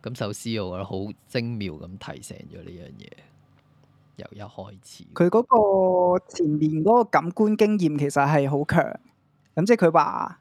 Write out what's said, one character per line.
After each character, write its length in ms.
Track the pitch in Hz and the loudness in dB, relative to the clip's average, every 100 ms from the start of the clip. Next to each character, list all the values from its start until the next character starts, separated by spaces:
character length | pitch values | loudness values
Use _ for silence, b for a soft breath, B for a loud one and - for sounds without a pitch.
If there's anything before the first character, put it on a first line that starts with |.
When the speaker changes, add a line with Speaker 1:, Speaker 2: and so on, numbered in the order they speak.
Speaker 1:
咁 160 | - 123 | -10 -6
首 140 | 107 | -8
詩 320 | 104 117 110 | -6 -6 -6
我 80 | 92 90 | -6 -8
覺 20 | |
得 60 | |
好 280 | 95 95 101 98 _ | -8 -8 -8 -12 _
精 300 | 127 117 113 | -6 -4 -6
妙 180 | 98 | -8
咁 240 | 78 85 95 | -10 -16 -16
提 240 | - 69 | -16 -16
醒 140 | - - - | -16 -18 -18
咗 40 | 73 | -18
呢 80 | - | -18
樣 160 | 87 85 65 | -18 -20 -20
嘢， 100 | 50 - _ _ _ _ _ _ _ _ _ - | -20 -20 _ _ _ _ _ _ _ _ _ -20
由 100 | - | -20
一 80 | 101 | -18
開 300 | 101 - 95 98 | -18 -16 -18 -20
始。 200 | - - - | -20 -20 -18
Speaker 2:
佢 160 | - 175 | 0 2
嗰 140 | 220 | 2
個 800 | 247 233 208 190 185 180 180 180 _ | 4 4 4 2 2 2 2 0 _
前 180 | - 160 | -4 -2
面 220 | 151 156 156 | 0 0 0
嗰 140 | 160 240 | 4 4
個 60 | |
感 240 | 226 185 165 | 4 0 0
官 240 | 185 214 214 | 0 0 4
經 200 | 214 208 | 2 4
驗 220 | 165 147 | 0 0
其 100 | 143 | 0
實 160 | 143 | 2
係 240 | 139 151 139 | 2 2 2
好 160 | 143 | -2
強。 360 | 151 170 - - _ _ _ _ _ - | 0 0 0 -6 _ _ _ _ _ -4
咁 100 | 196 | 2
即 60 | |
係 160 | 233 170 | 4 4
佢 20 | |
話 480 | 160 147 - - 180 | 4 2 -2 -8 -10